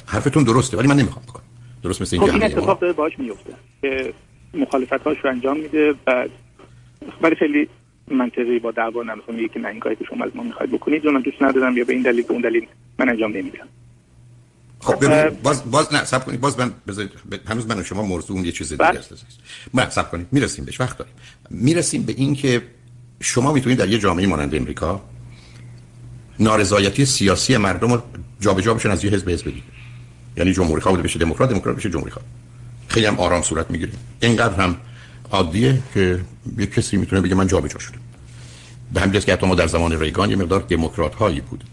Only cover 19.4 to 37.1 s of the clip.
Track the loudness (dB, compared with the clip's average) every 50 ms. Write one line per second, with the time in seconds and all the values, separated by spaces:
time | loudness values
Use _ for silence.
19.4 | -20 -20 -20 -20 -10 -4 0 0 0 0 0 -2 -4 -2 -4 -8 -4 -2 0 2
20.4 | 2 0 -2 -6 -10 -10 -6 -4 -4 -4 -4 -8 -14 -14 -16 -20 -20 -20 -20 -20
21.4 | -18 -12 -6 0 2 2 4 2 2 0 -2 -2 -4 -4 -2 -2 0 0 0 0
22.4 | 0 2 2 0 0 -4 -12 -20 -20 -20 -20 -20 -20 -20 -16 -8 -6 -2 0 2
23.4 | 2 2 2 2 2 2 2 2 2 2 2 2 2 2 2 2 2 2 2 2
24.4 | 0 0 -2 -2 -2 -4 -4 -4 -4 -2 -4 -4 -8 -12 -18 -20 -20 -20 -20 -20
25.4 | -20 -20 -20 -20 -20 -20 -20 -20 -20 -20 -20 -20 -20 -18 -18 -20 -20 -12 -2 2
26.4 | 2 4 4 4 4 4 4 4 4 4 4 2 2 2 2 2 4 4 4 4
27.4 | 4 2 4 4 4 2 2 2 2 2 2 2 0 -4 -12 -14 -16 -16 -8 -2
28.4 | 2 2 2 4 4 2 2 2 2 0 0 2 2 2 2 0 2 0 -2 -2
29.4 | -2 -6 -8 -10 -12 -18 -20 -20 -20 -18 -18 -18 -20 -20 -20 -20 -20 -10 -4 0
30.4 | 2 2 4 4 2 2 2 2 2 2 2 2 2 -2 -2 -2 -2 0 0 2
31.4 | 2 2 2 0 -2 -2 -2 -2 -4 -4 -4 -4 -6 -6 -10 -12 -16 -16 -18 -20
32.4 | -20 -20 -20 -20 -20 -20 -20 -18 -10 -2 0 2 2 2 2 2 2 2 2 2
33.4 | 0 0 -2 -2 -2 -4 -4 -4 -6 -6 -8 -10 -14 -18 -6 0 2 2 4 4
34.4 | 2 2 2 0 0 0 0 -2 -8 -14 -20 -20 -20 -20 -20 -20 -8 -2 0 0
35.4 | 0 2 2 2 4 4 4 2 0 -2 0 2 2 2 2 0 -2 -6 -12 -14
36.4 | -14 -10 -6 -4 -4 -2 0 0 0 0 0 0 0 2